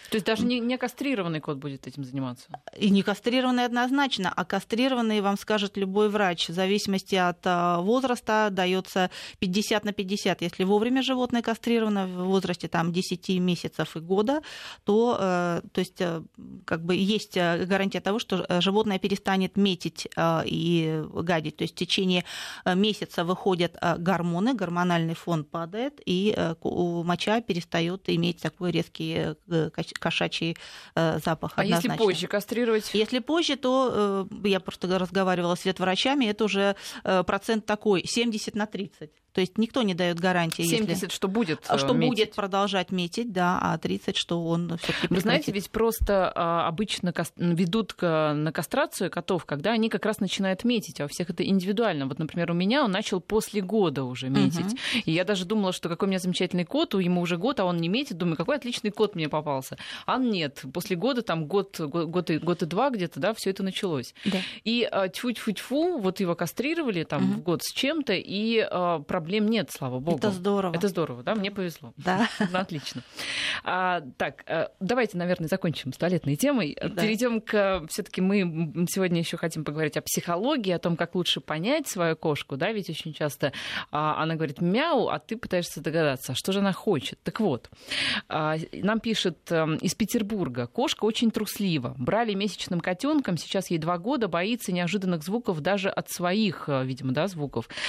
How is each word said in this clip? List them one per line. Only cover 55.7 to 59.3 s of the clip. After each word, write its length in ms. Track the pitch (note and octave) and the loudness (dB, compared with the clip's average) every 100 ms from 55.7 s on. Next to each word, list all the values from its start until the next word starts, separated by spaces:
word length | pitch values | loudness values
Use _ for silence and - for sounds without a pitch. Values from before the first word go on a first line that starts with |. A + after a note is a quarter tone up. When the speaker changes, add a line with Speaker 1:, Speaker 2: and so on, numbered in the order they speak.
Speaker 1:
что 160 | F3+ E3 | 0 -4
какой 180 | E3 G3 | -2 0
у 20 | |
меня 100 | F#3+ | 0
замечательный 460 | F3+ F3 F3+ F3 E3+ | 0 0 0 0 0
кот, 300 | C#4+ E4 G3 | 0 0 2
у, 40 | |
ему 220 | F3 F3+ | 2 2
уже 160 | F3 F3 | 2 0
год, 220 | G#3+ C#4+ | 0 0
а 60 | F3+ | 0
он 120 | F3 | 2
не 100 | E3 | 0
метит. 300 | A3 C#4+ E3+ | 0 -2 -2
Думаю, 180 | F3+ D#3+ | -2 0
какой 200 | E3 C#4+ | 0 0
отличный 340 | A#3+ A#3+ G#3+ | -2 -4 -4
кот 220 | - G#3 F3 | 0 0 0
мне 140 | |
попался. 480 | D#3 | -2